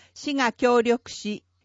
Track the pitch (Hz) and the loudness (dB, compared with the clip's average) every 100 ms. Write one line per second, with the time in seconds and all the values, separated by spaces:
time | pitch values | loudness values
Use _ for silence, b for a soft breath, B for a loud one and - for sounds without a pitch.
0 | b - 294 277 240 - 247 240 233 233 | b -12 -6 -2 -2 0 2 4 4 0
1 | - - 208 214 _ _ | -2 -12 -8 -8 _ _